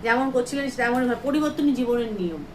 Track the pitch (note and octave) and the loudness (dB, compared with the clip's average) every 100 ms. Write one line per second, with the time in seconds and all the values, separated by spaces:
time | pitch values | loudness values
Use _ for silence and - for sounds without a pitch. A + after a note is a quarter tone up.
0 | A#3 A#3+ C4+ B3+ A#3+ C#4 C#4 B3 A#3+ B3 | 2 2 2 0 0 -2 -4 -2 0 2
1 | B3+ A#3 C4 C#4+ D4+ D4 D4 B3 A#3+ A#3+ | 0 0 0 0 0 2 2 2 2 0
2 | A3+ G#3 F3 D#3+ D3 | 0 -2 -4 -4 -12